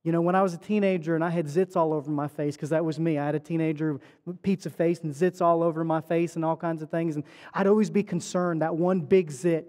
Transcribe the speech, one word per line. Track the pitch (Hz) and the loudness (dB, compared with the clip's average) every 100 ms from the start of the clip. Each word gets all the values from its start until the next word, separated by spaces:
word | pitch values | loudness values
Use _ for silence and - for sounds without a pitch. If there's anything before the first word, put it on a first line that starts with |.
You | 165 | -2
know, | 170 | 0
when | 170 185 | 2 4
I | |
was | 190 | 2
a | 170 | -2
teenager | - 214 196 185 156 160 | -2 0 2 0 0 0
and | |
I | 170 | 0
had | 170 151 | -2 -2
zits | 156 185 180 | 0 0 2
all | 160 | 0
over | 156 139 | 0 -2
my | 147 147 | -2 -4
face, | - 147 143 | -4 -4 -4
'cause | 143 | -2
that | 160 165 | 0 0
was | 151 | -2
me. | 165 147 | 0 0
I | 143 | -2
had | |
a | 151 | -4
teenager | 151 165 160 151 156 139 - _ - 180 | -2 -2 -2 -2 -4 -4 -10 _ -14 -6
pizza | 190 185 160 | -2 -2 -2
face | - 170 170 | 0 0 0
and | 156 | -4
zits | 139 180 180 | 0 0 2
all | 170 170 | 2 4
over | 170 160 | 2 0
my | 165 160 | -2 -2
face | - 170 170 170 | 0 0 -2 -2
and | 160 | -2
all | 160 | -2
kinds | 170 165 | -4 -6
of | 156 | -6
things. | 165 165 151 | -4 -2 -4
And | 147 - - 175 | -8 -14 -8 0
I'd | 196 | 4
always | 214 208 | 4 4
be | 208 | 0
concerned | 208 175 - 185 180 160 | 0 -4 -4 -2 0 0
that | 156 165 | -2 0
one | 175 190 | 0 0
big | 135 190 160 | 4 2 2
zit, | 135 175 160 | -2 0 0